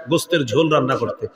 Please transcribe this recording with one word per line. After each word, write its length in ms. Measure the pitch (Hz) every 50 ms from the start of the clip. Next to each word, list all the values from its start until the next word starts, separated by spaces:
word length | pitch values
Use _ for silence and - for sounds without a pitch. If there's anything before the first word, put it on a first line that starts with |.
| - 123
গোস্তের 300 | 165 160 - - 175 160 139
ঝোল 280 | 113 107 143 165 160
রান্না 240 | 156 - 139 131 131
করতে। 320 | 113 120 107 - - 107 - -